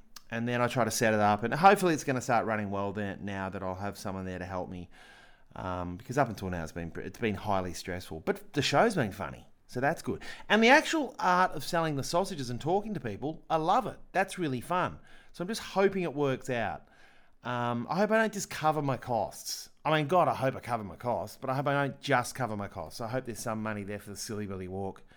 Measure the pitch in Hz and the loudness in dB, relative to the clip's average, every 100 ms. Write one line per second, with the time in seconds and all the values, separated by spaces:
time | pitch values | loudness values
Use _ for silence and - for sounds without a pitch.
0 | - - - 117 120 123 120 127 110 - | -18 -20 -8 -4 -2 2 2 2 0 4
1 | 113 107 104 104 113 139 196 202 180 151 | 4 6 6 4 0 6 8 8 4 0
2 | - 127 123 113 95 107 101 98 101 98 | 0 -2 2 2 2 -2 -2 -2 -4 -4
3 | 101 - 101 98 95 95 92 92 101 95 | -6 -6 -6 -6 -6 -4 -6 -6 -8 -8
4 | 104 95 92 90 90 92 - 90 85 - | -8 -6 -6 -8 -6 -6 -6 -10 -14 -18
5 | - - - - - - 92 90 87 90 | -20 -20 -20 -20 -16 -8 -6 -4 -6 -8
6 | - 127 123 95 95 87 78 85 85 - | -4 0 0 -2 -4 -4 -6 -6 -8 -8
7 | - - 110 98 107 95 90 80 - 90 | -10 -4 -2 -2 0 0 -2 -6 -8 -8
8 | - 80 - - - 143 131 143 226 190 | -8 -6 -4 -4 -4 -2 2 4 4 2
9 | 104 92 73 62 - - - 123 139 165 | -2 -4 -8 -10 -18 -20 -10 -2 0 0
10 | 127 85 - - - 214 226 294 302 320 | -4 -6 -8 2 6 10 10 10 8 0
11 | 254 - 185 180 185 156 - 170 160 139 | -2 0 4 4 4 0 -2 0 2 0
12 | 123 170 196 160 123 120 147 196 214 185 | 0 0 0 -4 -6 -4 0 0 0 -6
13 | 120 101 139 165 - 156 160 226 196 - | -6 -6 -6 -6 -2 0 4 2 0 -6
14 | - 180 196 - 156 127 - 180 156 147 | -2 0 0 -2 -2 -2 -2 0 0 -4
15 | - - - - 180 220 - 190 196 190 | -16 -20 -14 -8 -6 -6 -4 2 4 4
16 | 170 139 143 127 - 120 101 73 - - | -2 0 0 0 -2 -2 -2 -4 -12 -20
17 | - - - - 120 123 120 120 120 170 | -20 -20 -20 -12 -6 -2 -2 -2 -2 0
18 | 208 220 220 202 - - 156 151 143 120 | 4 4 2 -2 -8 -2 0 2 0 -2
19 | - 117 92 - - - - - 143 156 | -2 -2 -2 -6 -10 -10 -12 -6 0 2
20 | 143 180 143 107 131 104 - 117 98 80 | 4 4 4 2 0 -2 -4 -4 -4 -6
21 | 123 101 107 - 131 131 143 143 139 - | -4 -2 -4 -6 -4 -2 0 0 0 -2
22 | - 127 120 - 117 104 98 95 78 - | 2 2 2 -4 -4 -4 -6 -8 -10 -8
23 | 113 127 127 107 120 110 107 104 98 104 | -6 -4 -6 -6 -6 -4 -4 -6 -6 -8
24 | 104 98 - 104 101 95 92 95 98 - | -10 -10 -8 -6 -6 -8 -8 -6 -6 -8
25 | - | -18